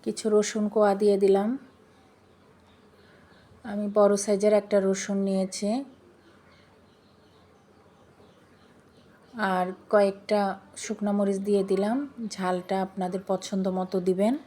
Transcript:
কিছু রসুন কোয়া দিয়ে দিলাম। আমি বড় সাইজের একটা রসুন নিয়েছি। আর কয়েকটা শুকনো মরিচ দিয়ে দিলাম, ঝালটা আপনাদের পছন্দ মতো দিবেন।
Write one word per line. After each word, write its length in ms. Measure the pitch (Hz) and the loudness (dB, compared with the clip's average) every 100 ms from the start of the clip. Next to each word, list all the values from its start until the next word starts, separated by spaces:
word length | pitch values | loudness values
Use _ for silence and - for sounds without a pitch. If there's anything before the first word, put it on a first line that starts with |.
কিছু 220 | - 208 220 | -8 -6 2
রসুন 340 | 208 208 220 208 | 2 2 -2 -2
কোয়া 220 | 214 208 196 | 2 2 4
দিয়ে 200 | 208 202 | 2 4
দিলাম। 320 | 196 196 208 269 - _ _ _ _ _ _ _ _ _ _ _ _ _ _ - - - _ - 233 | 4 4 2 -4 -10 _ _ _ _ _ _ _ _ _ _ _ _ _ _ -20 -20 -20 _ -20 -10
আমি 200 | 208 208 208 | -6 -2 4
বড় 160 | 202 202 | 4 4
সাইজের 360 | 208 202 208 | 0 2 4
একটা 240 | 208 202 202 | 4 2 0
রসুন 380 | 190 190 - 196 196 | 2 -2 -2 -2 0
নিয়েছি। 420 | 190 190 - 202 247 277 - - _ _ - _ _ _ _ _ _ _ _ _ _ _ _ _ _ _ _ - _ - _ _ _ _ - _ _ - - - | -2 -2 -4 -4 -4 -6 -18 -20 _ _ -20 _ _ _ _ _ _ _ _ _ _ _ _ _ _ _ _ -20 _ -20 _ _ _ _ -20 _ _ -20 -20 -18
আর 320 | 240 202 185 180 185 - | -6 -2 0 -2 -6 0
কয়েকটা 520 | 208 202 196 - 208 196 196 - - | 4 4 0 -4 -2 0 -4 -14 -16
শুকনো 340 | - 208 202 | -10 -4 -2
মরিচ 260 | 202 196 196 196 | 0 0 -2 0
দিয়ে 160 | 202 | 0
দিলাম, 340 | 196 190 202 254 285 - 220 | 2 0 0 -2 -6 -10 -12
ঝালটা 420 | - 185 180 180 190 | -4 -2 -2 -2 -4
আপনাদের 400 | 190 196 180 185 190 | -4 -4 -6 -6 -4
পছন্দ 380 | 190 - 196 190 | -6 -2 -2 -2
মতো 280 | 185 185 190 | -2 -4 -2
দিবেন। 340 | 180 185 208 285 | 0 2 2 0